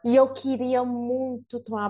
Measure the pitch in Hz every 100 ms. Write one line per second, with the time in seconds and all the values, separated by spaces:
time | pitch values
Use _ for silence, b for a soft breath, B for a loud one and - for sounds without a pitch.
0 | 240 262 262 - 269 254 254 254 247 240
1 | 240 254 262 247 - 240 226 214